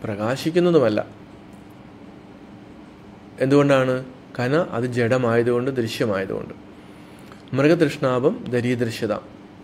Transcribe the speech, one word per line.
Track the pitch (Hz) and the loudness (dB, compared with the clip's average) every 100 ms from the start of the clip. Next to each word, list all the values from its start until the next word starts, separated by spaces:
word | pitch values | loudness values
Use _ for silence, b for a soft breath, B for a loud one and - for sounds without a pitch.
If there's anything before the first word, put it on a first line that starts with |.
പ്രകാശിക്കുന്നതുമല്ല. | 110 101 107 135 160 175 175 165 117 107 - - - - - - - - - - - - - - - - - - - - - - - - | -8 -4 -2 -2 -2 2 4 4 4 2 -4 -12 -20 -20 -20 -20 -20 -20 -20 -20 -20 -20 -20 -20 -20 -20 -20 -20 -20 -20 -20 -20 -20 -4
എന്തുകൊണ്ടാണ്? | 131 143 143 135 131 127 131 - - - | 2 4 6 4 2 -2 -6 -16 -12 -6
കാരണം | 123 151 185 | -2 0 -2
അത് | 117 | -4
ജഡമായതുകൊണ്ട്, | 123 120 117 127 120 117 120 120 127 | -2 0 2 2 2 2 2 0 0
ദൃശ്യമായതുകൊണ്ട്. | 131 113 - 120 98 98 - - - - - B B B B B B - 131 | -2 -4 -2 -2 -2 -4 -6 -8 -14 -20 -20 B B B B B B -6 0
മൃഗതൃഷ്ണാപം | 143 170 147 - 135 127 139 226 - | 4 4 2 0 -2 0 0 -2 -4
ദരീദൃശ്യത, | 120 120 123 117 - 110 101 - - - - | -2 -2 -2 -2 -2 -4 -4 -8 -20 -20 -20